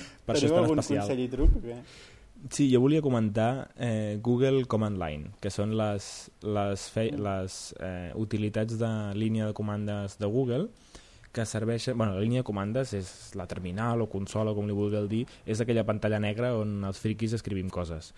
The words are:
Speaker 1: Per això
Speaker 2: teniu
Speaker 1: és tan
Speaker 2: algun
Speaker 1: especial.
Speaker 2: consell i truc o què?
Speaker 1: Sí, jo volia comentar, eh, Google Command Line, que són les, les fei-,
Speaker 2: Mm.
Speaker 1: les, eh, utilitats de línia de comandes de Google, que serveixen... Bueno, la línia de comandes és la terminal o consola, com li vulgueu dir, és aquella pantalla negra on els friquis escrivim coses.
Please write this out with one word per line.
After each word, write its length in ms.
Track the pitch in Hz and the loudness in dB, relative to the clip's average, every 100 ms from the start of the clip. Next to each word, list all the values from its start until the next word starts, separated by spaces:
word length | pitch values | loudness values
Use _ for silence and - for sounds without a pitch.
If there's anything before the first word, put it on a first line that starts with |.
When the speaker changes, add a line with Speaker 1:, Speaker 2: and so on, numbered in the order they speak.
| - - - | -8 -14 -2
Speaker 1:
Per 100 | 143 | 2
això 120 | 143 | 4
Speaker 2:
teniu 20 | |
Speaker 1:
és 40 | |
tan 100 | 170 | 4
Speaker 2:
algun 160 | 165 151 | 4 2
Speaker 1:
especial. 240 | - 139 101 | 2 0 0
Speaker 2:
consell 180 | 127 127 | 0 -2
i 40 | |
truc 280 | 127 147 123 | 4 6 6
o 40 | |
què? 160 | 117 120 139 - - - - - 135 | 2 -10 -12 -20 -20 -20 -20 -18 -10
Speaker 1:
Sí, 140 | - 143 | 2 6
jo 80 | 123 | 6
volia 200 | 135 156 | 6 4
comentar, 680 | 147 120 110 107 113 131 - - | 4 2 2 2 2 0 -8 -6
eh, 400 | 120 110 107 104 | -2 -2 -2 -2
Google 440 | 120 120 135 135 123 | 2 4 4 4 2
Command 300 | 110 107 98 | 2 2 0
Line, 320 | 80 73 101 - | -4 -4 -8 -6
que 100 | 101 | -6
són 280 | 98 104 110 | -2 -2 0
les, 520 | 107 101 - - - - | 0 -2 -6 -14 -16 -10
les 480 | 107 104 101 98 - | -2 0 0 -2 -4
fei-, 220 | 113 113 | -2 -2
Speaker 2:
Mm. 100 | - | 0
Speaker 1:
les, 360 | 101 95 95 - - - | -2 -2 -4 -8 -14 -8
eh, 320 | 92 90 87 - | -8 -6 -6 -4
utilitats 600 | 107 104 104 107 110 113 | -2 0 0 0 -2 0
de 160 | 113 110 104 101 | -2 -2 -4 -2
línia 320 | 110 110 107 | 0 0 0
de 60 | |
comandes 640 | 107 107 104 104 104 98 - | -2 -4 -2 -2 -4 -6 -4
de 60 | 101 | 0
Google, 400 | 120 127 123 220 - - - - - - | 0 2 0 -2 -8 -20 -20 -20 -20 -10
que 140 | 120 110 | -4 -2
serveixen... 500 | 107 110 117 - 117 | -2 -2 -2 -2 0
Bueno, 160 | 110 | 2
la 60 | 95 | 2
línia 200 | 110 127 | 2 2
de 40 | 123 | 0
comandes 460 | 101 101 120 131 | -2 0 -2 -2
és 380 | 101 92 - - | -4 -6 -12 -14
la 140 | 98 90 | -10 -8
terminal 520 | - 92 95 117 117 | -6 -6 -2 0 0
o 20 | 110 | 0
consola, 460 | 98 98 107 107 | -2 -4 -2 0
com 140 | 104 104 | 0 0
li 60 | |
vulgueu 340 | 101 104 104 104 | 0 2 0 0
dir, 140 | 110 127 - - | 0 -2 -8 -6
és 120 | 110 | -2
aquella 220 | 120 113 | 2 2
pantalla 360 | 107 104 107 107 | 2 0 2 2
negra 320 | 104 104 123 | 0 0 0
on 300 | 117 107 101 98 | 0 0 -2 -2
els 140 | 95 | -2
friquis 320 | 110 107 113 | -2 0 0
escrivim 380 | 113 - 98 92 | -2 -2 -2 -2
coses. 400 | 90 85 80 - | -4 -4 -6 -10